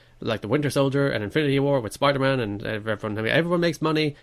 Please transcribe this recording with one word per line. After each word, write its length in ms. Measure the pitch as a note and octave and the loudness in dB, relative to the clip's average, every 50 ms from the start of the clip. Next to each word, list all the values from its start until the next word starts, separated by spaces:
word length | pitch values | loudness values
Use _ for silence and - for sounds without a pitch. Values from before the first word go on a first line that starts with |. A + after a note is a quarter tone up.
| - - - - | -20 -20 -16 -8
like, 200 | - A2+ A2 G2+ | -4 -4 -4 -4
The 60 | - | -2
Winter 240 | G2+ B2+ D3+ D3 C3 | 0 0 0 0 0
Soldier 380 | - C#3+ C#3 C#3 C3 C#3+ C#3 C#3 | 2 2 2 2 2 2 0 0
and 140 | A#2+ A2 G#2 | 0 -2 -4
Infinity 360 | G2+ - D#3 D3+ C#3 C3+ C#3 | -2 0 0 2 2 2 2
War 220 | C3+ C#3+ C#3+ C3 | 2 2 0 0
with 120 | A2 G2 - | -2 -4 -4
Spider-Man, 460 | - C#3 C#3+ C#3 C3 C3+ C3+ C3+ B2+ | 0 2 2 2 2 2 2 2 0
and 260 | A2+ G2+ G#2 G2+ - | -2 -4 -4 -6 -4
everyone, 540 | G#2+ A2 G#2 G#2+ A2+ G#2 - - A2 G#2 G#2+ | -6 -6 -4 -2 -4 -4 -2 -4 -4 -4 -2
I 20 | |
mean, 100 | A2 A2+ | 0 2
everyone 280 | A#2+ D3 E3 E3+ F3+ F3 | 2 2 2 2 0 2
makes 200 | E3+ E3+ D3 - | 2 0 0 0
money, 360 | D#3 D#3 D#3 D#3 D#3 D3 C#3+ - | 0 0 2 2 0 0 -2 -6